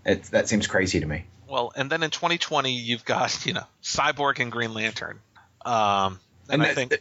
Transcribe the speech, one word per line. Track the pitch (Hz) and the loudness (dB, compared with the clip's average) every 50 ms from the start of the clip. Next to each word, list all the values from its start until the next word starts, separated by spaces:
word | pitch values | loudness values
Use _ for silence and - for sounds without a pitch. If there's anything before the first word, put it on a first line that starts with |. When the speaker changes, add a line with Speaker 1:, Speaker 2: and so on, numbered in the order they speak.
| _ | _
Speaker 1:
it's, | - 98 95 - - | 0 0 0 -2 0
that | - 107 - - | 0 0 2 2
seems | 113 104 - - | 0 0 0 0
crazy | - 95 95 92 98 90 | 0 0 0 2 0 0
to | 76 | 0
me. | 78 78 82 87 - - - - - | 0 -4 -6 -8 -12 -20 -20 -14 -6
Speaker 2:
Well, | 139 131 120 117 - | -4 -4 -4 -4 -4
and | 139 135 139 | -6 -4 -2
then | 160 160 | -2 -2
in | 165 156 | -2 -2
twenty | - - - 170 170 170 | -4 -2 -2 -2 0 0
twenty, | - - 156 147 135 131 | -2 -2 0 0 0 0
you've | 127 123 120 117 120 113 - | -2 -2 -2 -2 -2 -2 0
got, | - 120 104 123 - - - - | 0 2 2 2 0 -2 -2 -4
you | - 107 | -4 -4
know, | 98 - - _ _ - | -4 -6 -10 _ _ -8
Cyborg | - - - 139 151 151 135 143 139 135 - | -4 -2 2 2 2 2 2 0 0 2 0
and | 127 120 | -2 -4
Green | 117 117 117 113 113 | -2 -4 -4 -4 -2
Lantern. | 110 110 110 107 - - - - 107 _ _ _ - - _ _ _ - | -2 -4 -4 -4 -4 -10 -10 -12 -14 _ _ _ -20 -20 _ _ _ -4
Um, | 117 123 113 107 101 101 98 98 95 95 92 _ _ _ _ _ - | 0 2 4 4 4 4 4 2 2 0 -4 _ _ _ _ _ -2
and | - 143 | 2 2
Speaker 1:
And | 151 | 2
Speaker 2:
I | - - | 2 2
Speaker 1:
that, | |
Speaker 2:
think | 143 127 127 - - | 0 0 0 -2 -2